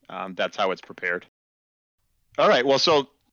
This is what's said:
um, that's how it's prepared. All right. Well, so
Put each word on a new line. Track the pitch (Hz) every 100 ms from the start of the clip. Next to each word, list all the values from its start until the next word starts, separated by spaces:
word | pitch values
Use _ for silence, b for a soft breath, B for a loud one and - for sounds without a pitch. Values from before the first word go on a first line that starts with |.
| -
um, | 92 95 92
that's | 92 -
how | 95
it's | 90
prepared. | - - 90 87 - _ _ _ _ _ _ _ _ _ _ -
All | 175
right. | 147 131
Well, | 135
so | - 151 131 _ _